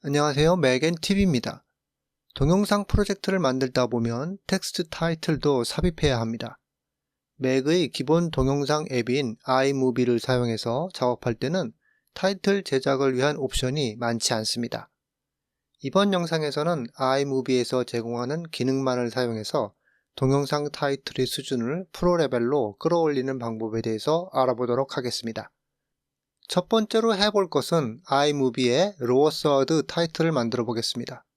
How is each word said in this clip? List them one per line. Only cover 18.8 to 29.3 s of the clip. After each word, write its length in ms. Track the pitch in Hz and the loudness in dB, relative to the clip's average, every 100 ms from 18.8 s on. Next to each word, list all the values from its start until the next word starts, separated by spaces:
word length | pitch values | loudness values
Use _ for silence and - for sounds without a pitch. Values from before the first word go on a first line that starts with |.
| 135 123 120 | 0 0 -2
사용해서 640 | 127 123 113 107 151 104 _ _ _ _ - | -2 -2 -2 -4 -4 -4 _ _ _ _ -2
동영상 540 | 131 139 143 147 147 | 2 2 0 -2 -4
타이틀의 560 | - 143 139 - - 127 | -4 -4 -4 -6 -4 -2
수준을 580 | - 131 127 117 165 190 | -4 -4 -4 -2 -4 -8
프로 240 | - 175 175 | -2 0 2
레벨로 600 | 143 123 117 147 107 98 | 0 0 0 0 0 -2
끌어올리는 600 | 160 170 160 143 131 135 | 0 2 2 0 -2 -4
방법에 440 | 117 110 110 113 | -6 -6 -4 -4
대해서 480 | 113 110 - 160 180 | -2 -2 0 0 0
알아보도록 640 | 135 131 120 123 120 135 - | 0 2 0 0 0 -2 -4
하겠습니다. 560 | 123 - 117 113 107 _ _ _ _ _ _ _ _ _ _ | -4 -6 -6 -8 -12 _ _ _ _ _ _ _ _ _ _
첫 220 | - 208 | -2 2
번째로 440 | 226 214 226 226 | 0 2 2 2
해볼 360 | 202 208 202 185 | 2 2 2 2
것은 500 | 143 - 170 127 113 - | 0 0 0 0 -6 0
아이무비의 880 | 135 147 147 131 113 123 127 196 196 | 2 2 2 0 2 2 4 0 -2
로어 300 | 123 127 151 | 0 4 4